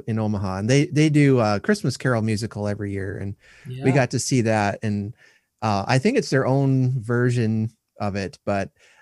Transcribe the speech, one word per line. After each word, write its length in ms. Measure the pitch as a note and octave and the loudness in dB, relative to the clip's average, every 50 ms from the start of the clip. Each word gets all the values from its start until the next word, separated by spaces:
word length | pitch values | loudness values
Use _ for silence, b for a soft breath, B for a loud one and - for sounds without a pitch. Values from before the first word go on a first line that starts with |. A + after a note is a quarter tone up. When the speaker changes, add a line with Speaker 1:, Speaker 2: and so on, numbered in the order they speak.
| - | -6
Speaker 1:
in 120 | - A2 A2 | -4 -4 -2
Omaha, 400 | A2 G#2+ G#2+ G2 G#2 F#2+ F#2+ F#2+ | -2 -2 -2 -2 -2 -4 -4 -2
and 120 | G#2+ A2 | 0 2
they, 160 | C3 C#3+ D3+ | 4 4 2
they 240 | - C#3+ D3+ D#3 D#3+ | 2 2 2 2 4
do 300 | D3 D3 D3 C#3 C3 B2 | 4 4 4 6 4 4
a 200 | A2+ G#2+ G#2 G2+ | 4 2 2 0
Christmas 380 | - - G#3+ - - C#3+ - - | 0 0 0 0 0 -4 -4 -2
Carol 240 | - C3 B2 A2+ G#2+ | -2 0 0 2 0
musical 440 | A2 A2 G2+ A2+ G#2+ - G#2+ G#2 | 0 -2 -2 -4 -6 -6 -4 -4
every 240 | G#2 G2+ G#2 G#2 G2+ G2 | -4 -4 -4 -6 -6 -6
year, 260 | G2 F#2+ G2 F#2+ - | -6 -6 -6 -8 -8
and 180 | G2 G2+ G2 B B B B B B B2 | -8 -10 -10 B B B B B B -14
we 60 | B2+ | -12
Speaker 2:
Yeah. 140 | B2+ C3+ C3+ | -2 0 2
Speaker 1:
got 200 | C3 C#3+ B2 - - | 4 4 2 2 0
to 60 | A#2+ | -4
see 220 | - - C#3 B2+ G#2+ | -2 0 0 2 2
that, 360 | A2+ A2 G#2+ G2+ G2+ - - - | 2 2 2 2 0 -2 -2 -4
and, 300 | A2 G#2 G2+ G2+ G#2 b b b b b b b b _ _ | -4 -2 -2 -4 -6 b b b b b b b b _ _
uh, 240 | - A2 G2+ G2 G2 | -2 0 0 0 0
I 120 | - B2 C3+ | 2 0 2
think 180 | C3 G#3 C4+ A#3+ | 2 2 0 0
it's 120 | - - | 0 0
their 160 | D#3 C3 A#2 | 0 0 2
own 540 | A#2+ C3 C#3 C#3 C3+ C3+ C3 B2+ B2+ C3 B2+ G#2 | 2 2 2 2 2 2 2 2 0 -2 -2 -4
version 680 | A2+ A#2+ A#2+ B2 B2+ A#2+ B2 A2+ A2 A2 A2 A2 A2+ - _ _ _ _ - | -2 0 0 2 2 2 0 0 0 0 -2 -2 -4 -6 _ _ _ _ -8
of 160 | G#2 G2+ F#2+ | -6 -6 -4
it, 220 | G2+ F#2+ F2 - _ _ | -4 -6 -6 -10 _ _
but, 260 | G#2 G2+ G2 G2 - b b b b b b | -4 -2 -2 -4 -6 b b b b b b